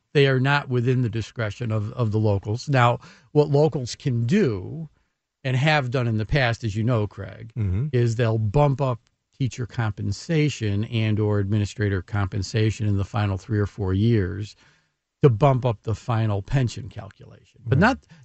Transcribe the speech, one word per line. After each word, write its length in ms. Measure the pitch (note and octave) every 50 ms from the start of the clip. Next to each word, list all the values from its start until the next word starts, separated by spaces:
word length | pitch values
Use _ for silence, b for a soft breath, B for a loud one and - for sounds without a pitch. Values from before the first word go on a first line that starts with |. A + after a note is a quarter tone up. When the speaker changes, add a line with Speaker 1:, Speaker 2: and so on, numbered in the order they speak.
| _ _ -
Speaker 1:
they 140 | D3 C#3 C#3
are 120 | C3 B2+
not 300 | B2+ C#3 C#3+ D3 - C3+
within 320 | B2 B2 A#2 B2+ B2+ B2+
the 80 | B2+ A2
discretion 640 | G2 A#2 G#2 - - - A2+ G#2 G2+ - B2 A2 A2
of, 180 | A2 G#2 A2
of 200 | - B2+ A#2+ G#2+ G2+
the 60 | A2
locals. 500 | G#2+ G#2+ G2+ G2 - G#2 G#2+ A#2+ - -
Now, 300 | C#3 B2+ A#2+ A#2+ A#2+ - B B B B B B -
what 160 | D3 D3 D3+
locals 460 | C#3 C#3+ D#3 D#3 - D3+ B2 A2+ -
can 300 | - - C#3+ A#2+ A#2 A#2
do 600 | A#2 E3 G#3+ F#3+ C3 G#2 F#2 G2+ A2 B2 D#3+ D#3+ - - _ _ _ _ _ _ _ _ _ -
and 140 | C3 B2+ B2
have 340 | C#3 D#3 D#3 D3+ C3 A#2+
done 160 | A#2 C3+ A#2+ A#2
in 100 | A2 G#2+
the 80 | A2
past, 380 | - - D3 C3 A#2 A2+ - -
as 100 | A2 F#2+
you 120 | A2 G#2+
know, 200 | B2 B2+ A2 G#2
Craig, 460 | G2+ - - G2+ G2 - - A#2 A2+ - A#2
Speaker 2:
Mm-hmm. 300 | G#2 F#2+ F2+ G2+ C#3 D#3
Speaker 1:
is 240 | C3+ B2 A#2+ A#2 A2+
they'll 220 | A2+ B2 A2 A2 A2
bump 420 | A2 G#2 - D3 D3 C#3+ C3+ A#2+
up 220 | C#3+ C3 B2 - _ _ _ _ _ _ _ _
teacher 280 | C3+ A#2 - - A#2
compensation 1200 | - - - A2+ A2 - - G#2 G2+ G2 - - - E3+ D#3 D3+ C#3+ - - A2 G#2 G2+ G2+ A2
and 340 | - A#2+ A2+ A2 G#2+ G#2+ G#2
or 200 | G#2+ G#2 G#2 G2+
administrator 640 | G2+ G2 G#2+ G#2+ G2+ - - - G#2+ G2+ G2 F#2
compensation 840 | - - - G2+ G2+ F#2+ - G#2 F#2+ - - A2 A2 A2 - - A2+ G#2+
in 80 | G2+
the 80 | G2 G2
final 340 | - - G#2 G#2+ G2+ F#2+ F#2
three 220 | - - A2 G#2
or 60 | G2+
four 280 | G2 - - G2+ F#2 F#2+
years 640 | G2 G#2+ A#2 A#2 G#2+ F#2 F2 F#2+ G2 G#2+ - - b b b b b b b b b _ _ _ _
to 80 | - C#3+
bump 360 | A2+ G2+ D3+ C#3 C3 B2 A#2+
up 180 | B2 A2 - _
the 120 | A#2 G#2
final 460 | - - - A#2 A2 A2+ G#2+ G2+ G2
pension 460 | G2+ - - C#3 B2+ A2+ - - - G2+
calculation. 720 | - - G#2 G2 - _ - - - - _ _ _ _ -
But 100 | A#2 -
Speaker 2:
Right. 60 | C#3+
Speaker 1:
not 260 | F#3+ A#3+ C4+ - - B B D3+